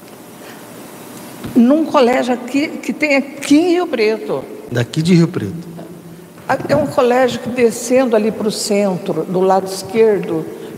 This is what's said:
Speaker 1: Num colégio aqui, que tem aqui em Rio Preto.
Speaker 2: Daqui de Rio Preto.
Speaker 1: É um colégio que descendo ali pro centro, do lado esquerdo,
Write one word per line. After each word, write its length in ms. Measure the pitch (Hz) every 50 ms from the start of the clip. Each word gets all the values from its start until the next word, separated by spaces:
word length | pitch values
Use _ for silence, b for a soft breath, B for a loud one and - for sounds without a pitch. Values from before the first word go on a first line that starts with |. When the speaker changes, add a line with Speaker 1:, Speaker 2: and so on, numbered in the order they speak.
| - - - - - - - B B B B B B B - - - - - - - - - - - - - - - - -
Speaker 1:
Num 300 | 262 233 247 285 320 311
colégio 500 | - - 294 254 240 254 262 262 240 247
aqui, 320 | 240 - - - 277 302
que 260 | 320 - - - -
tem 220 | 226 - 294 302 277
aqui 420 | 269 262 - - - - - 285
em 140 | 302 349 370 339
Rio 120 | 359 359
Preto. 560 | 330 294 233 214 214 220 208 - - 165 135 123 - - - - -
Speaker 2:
Daqui 300 | 123 123 120 - - 156
de 120 | 160 170 185
Rio 140 | 170 165 160
Preto. 260 | - - - 98 90 165 - - - - - - - - - - - - - - - - - - 262 269 - -
Speaker 1:
É 60 | 285
um 140 | 294 294 262
colégio 500 | - - 254 240 240 254 262 240 233 226
que 100 | - -
descendo 680 | 240 254 240 226 - - - - 254 254 269 247 226
ali 160 | 214 214 220
pro 180 | - - 208 220
centro, 720 | 180 - - - 208 202 208 196 185 170 - - 160 160
do 180 | - - 180 185
lado 280 | 190 190 185 190 185 185
esquerdo, 760 | 190 - - - - 226 226 220 208 185 175 - 165 160 160 B B B B B B